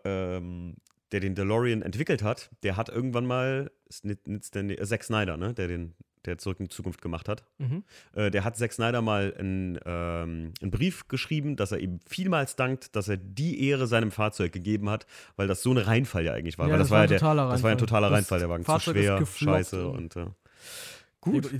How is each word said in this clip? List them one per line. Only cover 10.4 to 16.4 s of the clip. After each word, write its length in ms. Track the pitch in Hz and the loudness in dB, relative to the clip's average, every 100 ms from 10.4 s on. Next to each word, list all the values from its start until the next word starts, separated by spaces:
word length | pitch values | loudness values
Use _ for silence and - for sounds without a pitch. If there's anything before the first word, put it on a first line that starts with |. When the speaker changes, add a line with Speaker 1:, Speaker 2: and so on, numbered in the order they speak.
| 82 - | -8 -8
Speaker 1:
einen 120 | 95 | -4
Brief 360 | 92 185 - - | -2 -2 -4 -6
geschrieben, 480 | 131 - 151 147 135 | -6 -4 -4 -2 -2
dass 160 | 98 | -2
er 60 | 101 | -2
ihm 200 | 92 87 - | -4 -6 -8
vielmals 480 | - 185 160 135 - | -4 0 0 0 -2
dankt, 400 | 127 131 - 107 | -2 -2 -4 -4
dass 140 | 98 | -2
er 80 | 95 | -4
die 460 | 98 98 165 - 135 | -4 -4 -2 0 0
Ehre 160 | 139 123 | 2 4
seinem 240 | 113 110 | 4 2
Fahrzeug 420 | - 107 - 87 | 2 0 2 -2
gegeben 360 | 92 95 107 104 | 0 -2 0 0
hat, 160 | 107 - - - - | -2 -6 -20 -12 -2
weil 120 | 98 | 0
das 140 | 90 | 2
so 80 | 127 | 2
eine 160 | 127 101 | 4 4
Reinfall 400 | 117 131 85 82 | 4 2 0 0
ja 80 | |
eigentlich 240 | 60 | -2